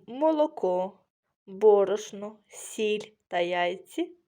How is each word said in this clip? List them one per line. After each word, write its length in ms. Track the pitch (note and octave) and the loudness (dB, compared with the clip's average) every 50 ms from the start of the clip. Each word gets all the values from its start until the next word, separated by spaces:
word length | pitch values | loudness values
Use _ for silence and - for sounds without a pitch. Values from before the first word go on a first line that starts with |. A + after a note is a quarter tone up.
| _ | _
молоко, 920 | - A#3 C4 D4+ D#4+ D#4+ D4+ D4+ D4+ D4+ - - F#3 F3+ F3+ F#3 G3 F#3+ _ _ _ _ _ _ _ _ _ _ | -12 -6 0 0 2 4 2 0 0 0 -4 -2 -2 0 0 -2 -4 -8 _ _ _ _ _ _ _ _ _ _
борошно, 920 | - F#3+ F#3+ G#3+ G#3+ G#3 G3+ G3 F#3 G3+ G#3 - - - G3 G#3 G#3+ A3 _ _ | -16 -4 4 6 6 8 6 4 2 0 -4 -6 -10 -14 -14 -14 -14 -16 _ _
сіль 640 | _ - - - - - - G#3+ G#3+ G#3+ G#3 - - _ _ _ | _ -20 -18 -16 -12 -6 -4 -2 -2 -2 -4 -6 -12 _ _ _
та 120 | - - F3 | -6 -4 -4
яйці 760 | F3 F3 F3+ F3 F3 F3 F#3 F#3+ - _ - D#4+ F4 F4+ - _ _ | -2 -2 -2 -2 -2 -2 -4 -6 -12 _ -6 -6 -6 -6 -8 _ _